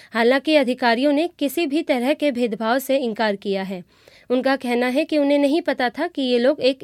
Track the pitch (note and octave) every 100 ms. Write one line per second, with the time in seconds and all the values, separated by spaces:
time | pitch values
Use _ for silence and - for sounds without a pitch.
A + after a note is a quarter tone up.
0 | - A3+ A#3 C4+ D#4 D4+ B3 B3+ A#3+ A#3
1 | C#4+ C#4+ E4+ - C#4 E4+ D#4+ D4+ D#4 B3+
2 | B3 D4+ D4 A#3+ A#3+ G#3+ A3 C4 C4+ C4+
3 | A#3+ G#3+ G#3+ G3+ G3+ G3 F#3+ F#3 - _
4 | _ - - B3+ C4 C4+ B3 A#3+ B3 C4
5 | D#4 D4+ C#4 C#4+ C#4 E4 D#4 C4 B3 A#3+
6 | E4+ D4 B3+ A#3+ B3+ C#4+ B3+ C4+